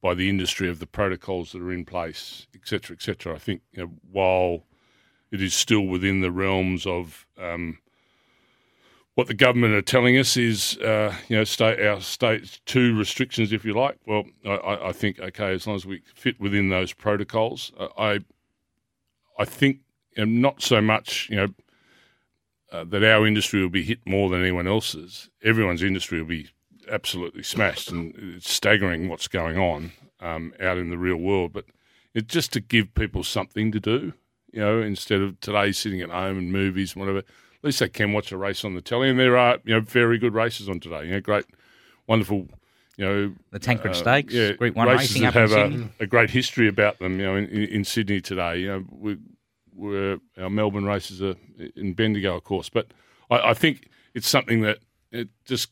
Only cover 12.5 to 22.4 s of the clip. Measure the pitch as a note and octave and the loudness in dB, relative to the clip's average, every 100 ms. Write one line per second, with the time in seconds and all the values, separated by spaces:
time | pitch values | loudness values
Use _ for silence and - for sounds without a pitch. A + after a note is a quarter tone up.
12.5 | - - C3 B2 A2+ G2+ - B2+ - G#2+ | -20 -2 2 4 2 -2 -2 -6 -2 -2
13.5 | G#2+ G#2+ G#2 C#3 - - G#2+ G#2 _ G#2 | -2 -2 -2 -2 -4 -4 -4 -4 _ -4
14.5 | G2 F2+ G2+ F#2 F2+ G#2+ F#2 F#2 - G2+ | -4 -2 -4 -4 -2 -4 -4 -12 -6 -4
15.5 | F#2 G#2+ G2+ F#2 F#2+ _ _ C3 A2+ G2+ | -4 -4 -8 -8 -14 _ _ -4 -2 -2
16.5 | G2+ F#2+ F#2 F#2 - G#2+ G#2 G2 A2+ A2+ | 0 2 0 -2 -4 -2 -2 -2 -2 -2
17.5 | - - - F2+ - G#2+ G#2 - _ _ | -4 -12 -10 -12 -4 -2 -2 -4 _ _
18.5 | _ _ _ _ _ _ _ _ - G#2+ | _ _ _ _ _ _ _ _ -6 -6
19.5 | - C#3 C3+ _ _ _ - G#2+ A2+ C3+ | 2 0 0 _ _ _ -4 0 2 2
20.5 | - - A#2 G#2+ A2 - - - G#2+ G2+ | 0 2 4 4 2 0 -8 -4 0 0
21.5 | - _ _ _ _ _ _ _ _ | -2 _ _ _ _ _ _ _ _